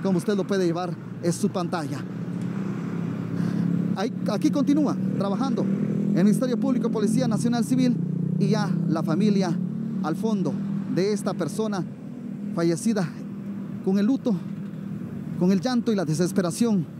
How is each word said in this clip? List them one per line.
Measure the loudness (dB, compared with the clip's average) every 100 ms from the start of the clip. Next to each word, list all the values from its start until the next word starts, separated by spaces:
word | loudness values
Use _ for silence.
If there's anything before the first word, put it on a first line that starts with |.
como | 2 2
usted | 2 0
lo | 0
puede | 2 2
llevar | 0 -4 -6 -10 -4
en | -2
su | 0 0
pantalla. | 0 -2 -2 -4 -6 -6 -6 -6 -4 -4 -4 -4 -4 -4 -4 -4 -4 -4 -2 -2 0 0 2 0
Ahí, | 0 -2 -2 -2
aquí | 2 2
continúa | 4 4 4 2 0 -2 0
trabajando | 0 0 0 0 0 0 0 0 2
el | 4
Ministerio | 6 4 2 0
Público, | 2 2 0
Policía | 0 2 2 2
Nacional | 2 2 0
Civil | 2 4 4 2 0 -2 0 2
y | 2
ya | 2 2 0 2
la | 0
familia | 2 4 4 4 2 0 -2 -4 -4 -2
al | -2
fondo | 0 0 0 0 -2 -4 -4 -2
de | 0 0
esta | 0 -2
persona | -2 -2 -2 -2 -2 -6 -10 -12 -10 -10 -8 -6
fallecida, | 0 0 0 0 0 -2 -6 -10 -10 -10 -8 -8 -4
con | 0 2
el | 2
luto, | 2 0 -2 -4 -8 -8 -10 -8 -8 -8 -8 -8 0
con | 2
el | 4
llanto | 2 0 2
y | 0
la | 2
desesperación | 2 2 2 0 0 2 2 0